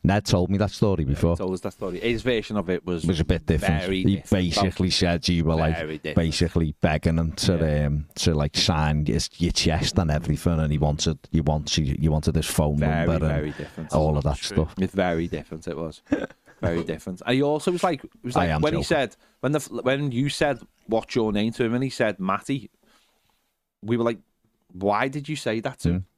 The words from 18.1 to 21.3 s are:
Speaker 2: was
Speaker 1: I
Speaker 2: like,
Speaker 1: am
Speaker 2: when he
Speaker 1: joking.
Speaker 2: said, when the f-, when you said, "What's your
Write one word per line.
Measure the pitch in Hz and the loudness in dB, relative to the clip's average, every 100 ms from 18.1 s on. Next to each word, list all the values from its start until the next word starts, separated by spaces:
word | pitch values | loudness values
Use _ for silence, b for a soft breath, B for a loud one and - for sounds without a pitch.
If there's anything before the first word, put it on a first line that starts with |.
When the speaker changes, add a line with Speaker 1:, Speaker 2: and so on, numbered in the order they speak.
| _ | _
Speaker 2:
was | 123 - | -4 0
Speaker 1:
I | |
Speaker 2:
like, | 87 | 0
Speaker 1:
am | 78 | 2
Speaker 2:
when | 151 | 2
he | - | 0
Speaker 1:
joking. | |
Speaker 2:
said, | - 160 120 - b b | 0 0 0 -6 b b
when | 131 | -2
the | 147 | -2
f-, | - 113 | -4 -4
when | 127 139 147 | -2 0 -2
you | 120 143 | 0 -2
said, | - 151 123 - _ - | 0 0 0 -8 _ -2
"What's | 110 - 127 | -2 0 0
your | 110 | 2